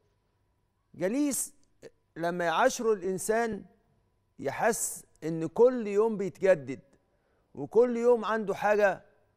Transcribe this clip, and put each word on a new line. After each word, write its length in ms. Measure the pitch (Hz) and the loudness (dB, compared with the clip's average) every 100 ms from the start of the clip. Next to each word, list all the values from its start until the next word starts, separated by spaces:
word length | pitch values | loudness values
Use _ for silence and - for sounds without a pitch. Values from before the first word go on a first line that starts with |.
| _ _ _ _ _ _ _ _ _ 135 | _ _ _ _ _ _ _ _ _ -4
جليس 580 | 185 269 285 - - - _ _ - _ _ 156 | -2 0 -2 -2 -6 -12 _ _ -20 _ _ -6
لما 300 | 170 175 170 | -4 -2 0
يعاشره 480 | 165 254 - 226 | 2 2 2 -2
الإنسان 680 | 202 190 185 - 170 226 - - _ _ _ _ _ _ - | 0 -2 -4 -2 0 -2 -6 -14 _ _ _ _ _ _ -10
يحس 640 | 131 - 220 - - - - - | -8 -2 0 0 -4 -10 -18 -12
إن 240 | 156 165 160 | -8 -6 -2
كل 400 | - 247 254 208 | 4 4 4 -2
يوم 300 | 202 226 202 | 0 0 0
بيتجدد، 640 | 190 - 190 170 127 131 - _ _ _ _ _ _ - | -6 0 2 2 0 -12 -14 _ _ _ _ _ _ -14
وكل 420 | 143 214 247 233 | 0 2 4 2
يوم 280 | 240 233 196 | 2 2 0
عنده 300 | 220 196 180 | -2 -4 -2
حاجة 460 | 202 208 202 160 - _ _ | 0 4 2 0 -10 _ _